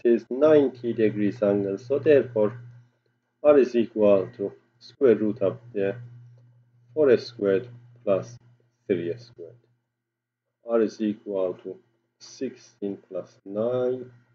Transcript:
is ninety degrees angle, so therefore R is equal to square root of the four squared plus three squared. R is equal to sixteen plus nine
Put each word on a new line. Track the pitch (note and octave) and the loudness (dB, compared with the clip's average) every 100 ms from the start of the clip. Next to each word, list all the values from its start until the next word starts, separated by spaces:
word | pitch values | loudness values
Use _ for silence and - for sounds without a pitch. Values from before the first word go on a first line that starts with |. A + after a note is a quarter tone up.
| A#2+ | 2
is | A#2 - | 2 0
ninety | B2+ D3+ D3+ C3 - A#2+ | 2 4 6 4 -2 -6
degrees | A#2 G#2+ G2+ G#2 - | 0 0 0 -2 0
angle, | G2+ G2+ G2 G2 | 0 0 -2 -6
so | - C#3+ | -4 -2
therefore | D#3 C#3+ - A2 G#2 - - - _ _ _ _ _ _ | 4 4 4 0 -2 -4 -18 -20 _ _ _ _ _ _
R | D3 D3 | 4 4
is | A#2+ A#2+ | 4 0
equal | G#2 G#2+ G#2 G2 F#2 - | -2 2 4 4 0 -6
to | G2 - _ _ | -10 -10 _ _
square | - - C3+ G2+ | -20 0 2 2
root | G#2+ G2 | 0 -2
of | F#2+ - - | -4 -4 -10
the | G#2 G2 G2 - - - _ _ _ _ _ _ | -6 -6 -6 -14 -20 -20 _ _ _ _ _ _
four | D#3 C#3+ A2 | 0 2 2
squared | - - G2+ F#2+ F#2 - _ _ | 0 -4 -2 0 -4 -16 _ _
plus | - F#2+ - - _ _ _ _ - | -4 -4 -4 -16 _ _ _ _ -4
three | F2+ E2+ E2 | -4 -4 -10
squared. | - - E2 - _ _ _ _ _ _ _ _ _ _ A#2 | -14 -20 -20 -20 _ _ _ _ _ _ _ _ _ _ -2
R | A#2 | 0
is | G#2+ - | 0 -2
equal | G#2+ G#2 G#2 G2 F#2 F2+ | -6 -6 -8 -4 -4 -6
to | F#2+ F#2 _ _ _ _ | -12 -16 _ _ _ _
sixteen | - - B2+ - _ _ G2+ G2 - | -20 -12 -12 -12 _ _ -10 -10 -12
plus | F2+ F2 _ G2 | -14 -14 _ -12
nine | G#2 A2+ B2+ B2 B2+ B2 - _ | -6 -4 -2 -4 -6 -10 -20 _